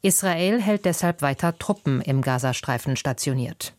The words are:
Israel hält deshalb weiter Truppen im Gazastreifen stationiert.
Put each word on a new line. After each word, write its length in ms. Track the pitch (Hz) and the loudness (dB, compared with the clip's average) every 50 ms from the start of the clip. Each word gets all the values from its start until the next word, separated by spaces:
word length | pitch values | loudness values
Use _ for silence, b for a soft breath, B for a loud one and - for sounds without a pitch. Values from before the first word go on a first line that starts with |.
| - | 2
Israel 580 | 196 175 - - 190 175 165 175 185 214 247 | 2 2 2 2 0 0 2 2 2 2 2
hält 260 | 208 208 208 208 208 | 2 2 0 2 2
deshalb 360 | 180 165 - - 175 170 - - | 0 0 2 0 0 0 2 0
weiter 340 | 139 135 - - 170 165 | 0 0 2 0 -2 -2
Truppen 440 | - - - 202 - _ 147 135 127 | -2 -2 -4 -4 -2 _ 0 0 0
im 200 | - - 135 135 | 0 0 0 2
Gazastreifen 760 | 131 139 127 123 120 131 123 - - - 127 117 - 143 131 | 2 2 0 0 0 -2 -2 -2 -2 -2 -4 -2 -2 -2 -4
stationiert. 760 | - - 143 131 - - 147 131 131 123 - - _ - - - | -2 -2 -4 -4 -2 -2 -2 -2 -2 -2 -4 -6 _ -12 -12 -12